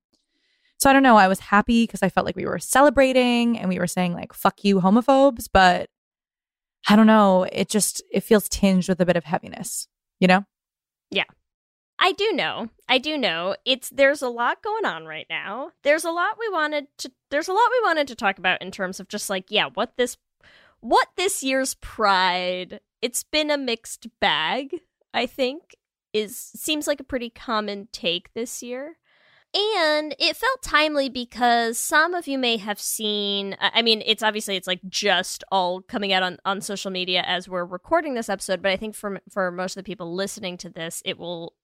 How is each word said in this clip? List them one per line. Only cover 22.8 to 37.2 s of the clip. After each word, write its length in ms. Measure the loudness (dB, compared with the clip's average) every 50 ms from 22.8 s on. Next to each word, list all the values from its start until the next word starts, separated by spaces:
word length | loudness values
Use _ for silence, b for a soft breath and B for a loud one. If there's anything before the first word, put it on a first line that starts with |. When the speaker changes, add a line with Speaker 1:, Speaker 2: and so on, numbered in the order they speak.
| -20 _ _ _
Speaker 2:
it's 220 | -6 -6 -4 -6 -6
been 260 | _ 0 0 2 2
a 80 | 0
mixed 500 | -2 -2 -4 -4 -6 -8 -12 -16 -16 -18 -20 -6 _
bag, 580 | 0 0 0 0 0 -2 -2 -4 -6 -8 -10 -14 -14 _ _ _ _ _ -4
I 120 | -4 -4
think, 500 | -4 -2 -2 -2 -2 -4 -6 -14 _ _ _ _ _ _ _ _ _ -4
is, 240 | -4 -4 -4 -8
seems 480 | -14 -16 -16 -16 -10 -6 -4 -4 -2 -2
like 120 | -4 -4 -4
a 40 | -6
pretty 280 | -8 -8 -8 -8 -10
common 560 | -12 -12 -8 -6 -4 -4 -4 -6 -8 -10 -12 -14
take 400 | -12 -6 -4 -4 -4 -4 -6 _ -10
this 260 | -10 -8 -8 -10 -12
year. 380 | -12 -12 -12 -12 -12 -14 -16 _ _ _ _ _ _ _ _ _ _ _ -4
And 580 | -2 -2 0 0 0 0 0 0 -2 -2 -6 -4 -2
it 160 | -2 -2 -2
felt 260 | -2 -2 -4 -4 -4
timely 460 | -4 -2 0 0 2 2 0 -2 -2
because 680 | -4 -6 -8 -10 -10 -4 0 2 2 2 2 0 -2 -4 -6
some 340 | -4 0 2 2 2 2 -2
of 140 | -6 -6
you 100 | -6 -4
may 200 | -2 0 0 -2
have 220 | -2 -4 -8 -8 -8
seen, 760 | -8 -8 -6 -4 -4 -4 -2 -2 -2 -2 -4 -4 -4 -6 -6 -4
I, 100 | -4 0 0
I 60 | 2
mean, 220 | 2 2 2 2 0
it's 160 | -2 -2 0
obviously, 360 | 0 -2 -2 -2 -4 -6 -6
it's, 100 | -6 -4
like, 140 | -6 -6 -6 -8 -8
just 540 | -6 -2 0 0 0 0 0 -4 -8 -12 -6 -2
all 300 | -2 0 0 0 -4 -6
coming 300 | -8 -8 -6 -4 -2 0
out 100 | 0 0
on, 160 | 0 -2 -4 -6 -6
on 160 | -6 -4 -4
social 320 | -6 -8 -8 -8 -8 -8
media 320 | -6 -6 -4 -2 -2 -2